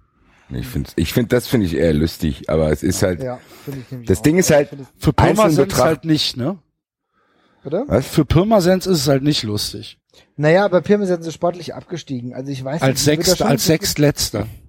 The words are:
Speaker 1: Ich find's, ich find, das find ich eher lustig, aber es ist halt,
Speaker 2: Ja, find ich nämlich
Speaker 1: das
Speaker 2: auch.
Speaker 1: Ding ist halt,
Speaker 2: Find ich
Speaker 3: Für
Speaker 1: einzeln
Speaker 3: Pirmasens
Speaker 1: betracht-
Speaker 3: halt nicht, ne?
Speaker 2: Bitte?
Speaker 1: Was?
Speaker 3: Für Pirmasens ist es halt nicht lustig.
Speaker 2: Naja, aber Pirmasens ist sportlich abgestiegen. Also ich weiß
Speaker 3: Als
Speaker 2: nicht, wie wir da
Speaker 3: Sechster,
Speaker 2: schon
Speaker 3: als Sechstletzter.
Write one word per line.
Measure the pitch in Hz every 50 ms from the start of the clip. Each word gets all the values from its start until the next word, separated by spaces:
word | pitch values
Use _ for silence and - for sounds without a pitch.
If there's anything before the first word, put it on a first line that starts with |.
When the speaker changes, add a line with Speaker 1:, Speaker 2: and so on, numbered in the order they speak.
| _ _ _ _ _ _ _ _ _ -
Speaker 1:
Ich | 65 62 60 -
find's, | - 76 67 - - -
ich | - - -
find, | 127 120 92
das | 123 123 - -
find | - 120 101
ich | 85 82 65
eher | 80 85 76
lustig, | 73 80 82 - - 85 78 67 - - -
aber | 78 80 78 76
es | 78 - -
ist | - - - 101
halt, | 92 92 80 135
Speaker 2:
Ja, | 123 123 - - - - - -
find | 147 135 135
ich | 120 -
nämlich | 131 123 117 117
Speaker 1:
das | 120 -
Speaker 2:
auch. | -
Speaker 1:
Ding | 147 160 190
ist | 180 -
halt, | 156 143 147 -
Speaker 2:
Find | 143 139
ich | 131 - _ -
Speaker 3:
Für | - 156 - -
Speaker 1:
einzeln | - 131 -
Speaker 3:
Pirmasens | 214 220 185 151 143
Speaker 1:
betracht- | 135 196 - 139 127
Speaker 3:
halt | 160 160 151 -
nicht, | 160 156 143 - - -
ne? | 123 120 156 196 - _ _ _ _ _ _ _ _ _ _ _ _ _ _ _ _ _ _ _ _ -
Speaker 2:
Bitte? | 135 147 196 277 294
Speaker 1:
Was? | - 135 139
Speaker 3:
Für | - - 160 147
Pirmasens | - - 156 190 220 226 202 165 180 190 185 -
ist | 185 185 151
es | 131 147
halt | 139 135 135
nicht | 147 151 - -
lustig. | 107 104 104 - - - 110 110 - - _ _ _ _ _ _ _ _
Speaker 2:
Naja, | - 147 156 165 190 202
aber | 170 175 180
Pirmasens | - 185 208 208 202 180 180 165 165
ist | 160 -
sportlich | - - 175 180 180 151 - -
abgestiegen. | 135 - - 175 156 - - 139 123 120 127 120
Also | 131 135 139
ich | 139 127 131
weiß | 131 147 170
Speaker 3:
Als | 135 135 131 - -
Speaker 2:
nicht, |
wie | 147
wir | 151
da | 156 170
Speaker 3:
Sechster, | 185 180 -
Speaker 2:
schon | - -
Speaker 3:
als | - - -
Sechstletzter. | - 160 160 - - - - 147 143 - - - - - 104 104 113 - - -